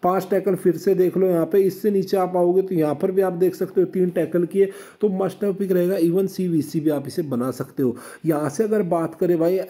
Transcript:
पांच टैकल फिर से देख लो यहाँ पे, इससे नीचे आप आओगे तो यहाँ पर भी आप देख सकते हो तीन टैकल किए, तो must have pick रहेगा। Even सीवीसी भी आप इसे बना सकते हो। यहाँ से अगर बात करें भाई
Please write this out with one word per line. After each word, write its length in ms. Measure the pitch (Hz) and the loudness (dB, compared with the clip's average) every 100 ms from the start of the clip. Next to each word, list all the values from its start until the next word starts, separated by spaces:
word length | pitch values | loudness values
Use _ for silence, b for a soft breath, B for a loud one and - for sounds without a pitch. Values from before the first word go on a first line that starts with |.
पांच 240 | 180 190 185 | 0 0 0
टैकल 260 | 196 190 185 | -2 0 0
फिर 220 | 185 160 | 0 0
से 180 | - 185 | 0 2
देख 220 | 180 180 | 2 2
लो 100 | 190 | 2
यहाँ 180 | 175 160 | 2 2
पे, 140 | 202 | 2
इससे 320 | 190 185 214 | 2 0 0
नीचे 260 | 196 190 196 | 0 0 0
आप 180 | 180 180 | 0 2
आओगे 260 | 175 180 | 2 2
तो 140 | 190 180 | 2 0
यहाँ 200 | 151 143 | 0 0
पर 160 | 190 | 0
भी 100 | 185 | 2
आप 120 | 185 | 0
देख 220 | 175 185 185 | 2 0 0
सकते 260 | 180 - | -4 0
हो 60 | 175 | 0
तीन 220 | 196 180 | 2 0
टैकल 360 | 175 160 175 170 | 0 -2 0 0
किए, 200 | 196 196 196 B B | 2 0 0 B B
तो 60 | 208 | -2
must 340 | 185 190 - | 0 -2 -2
have 160 | 202 190 | -4 -2
pick 120 | 196 | 0
रहेगा। 260 | 185 175 196 | 2 2 2
Even 300 | 165 170 196 | 2 2 -2
सीवीसी 520 | 196 185 165 139 175 | -2 0 0 0 -2
भी 100 | 151 | 0
आप 180 | 143 139 | -2 -4
इसे 140 | - | -6
बना 300 | 160 123 127 | -4 -2 -4
सकते 320 | 127 131 - | -6 -10 -2
हो। 120 | 131 117 B B 160 | -2 -2 B B -2
यहाँ 240 | 151 147 | -2 -2
से 140 | - | -2
अगर 180 | 220 214 | 0 0
बात 340 | 180 170 160 165 | 0 0 -2 -2
करें 240 | 180 170 | 0 2
भाई 200 | 165 185 185 | 2 0 -2